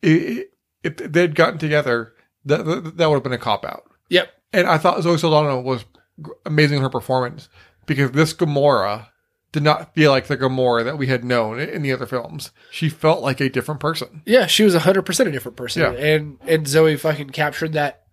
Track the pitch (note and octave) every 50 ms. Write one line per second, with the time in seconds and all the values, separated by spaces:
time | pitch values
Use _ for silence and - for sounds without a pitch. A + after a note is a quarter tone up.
0 | - C#3+ D#3+ D#3+ - - A#3 A#3+ G4 - _ _ _ _ _ _ _ E3+ D3+ -
1 | - - D3 E3+ F3+ F3 D3+ D#3 D#3+ - - D#3 D#3+ D#3 D3 D3 C#3+ C3 A#2+ A#2
2 | A2+ A2 _ _ _ _ _ _ _ C#3 D3 C#3+ A2+ D#3 E3 - E3 D#3 E3 D#3+
3 | E3+ D#3 D3+ C#3 B2+ C3 B2+ A#2 - - G#2+ - - - - - _ _ _ _
4 | _ _ E3 F3 - - _ _ _ _ - G3+ F3+ - E3+ D#3 D#3 F#3+ - -
5 | D#3+ E3+ F3 D#3+ E3 E3 D#3 D3+ D3+ D3 C3+ B2+ B2+ B2+ C3 A#2+ G#2 _ _ _
6 | _ _ _ - D#3 D3+ - _ _ - D3+ D3+ D3+ D3 D3 C#3+ C3 C3+ B2+ B2
7 | - - C3 B2+ B2+ A#2+ - - - _ _ - - _ _ _ _ - D3+ C3+
8 | C#3 C3 A#2+ C#3+ D#3+ D#3 - _ F3+ D#3 C#3+ C#3 C#3 D3 C#3 A2+ F#2 G2+ G2+ A2
9 | A2 _ _ _ _ _ _ _ _ _ - D#3 C#3+ D3+ D3+ - E3+ - _ -
10 | D3+ D3 C#3 C3 B2+ - D3 B2+ C3 C3 C3 C3 B2+ B2 A#2+ A#2 A2+ B2 D3 D3+
11 | C3+ B2+ C3 A#2+ A#2 B2 B2 A#2+ A2+ G#2+ A2+ A#2+ D3 - - F#3 D3 C3+ C3 B2+
12 | B2+ A2 C3 B2+ A#2 - - D3 - - _ _ _ _ - - - D#3 - -
13 | - D#3 D#3+ F3+ A#2+ C#3 C3 - C#3+ C3 - B2+ A#2+ - D3+ C3+ - D3 D#3+ D#3
14 | - - - D#3+ - - G#3+ B3+ G#3+ D#3+ - - G#3+ G#3 F3+ E3+ D3+ F3+ G3 F#3+
15 | - - F3+ - C4 G3+ D3 B2+ - B2 - - B2 A#2 - D#3 D#3+ A#2+ - A#2+
16 | C#3+ D3+ D#3 D#3 D3+ D3+ C#3 - - - E3 D#3+ D#3 C#3 C#3 D#3+ D#3+ D#3+ D3+ C#3
17 | - D#3+ D3+ C#3+ D3 C#3 C3+ - D3+ D3 C#3+ - - D#3+ D#3 D3+ D3 C#3+ - _
18 | _ _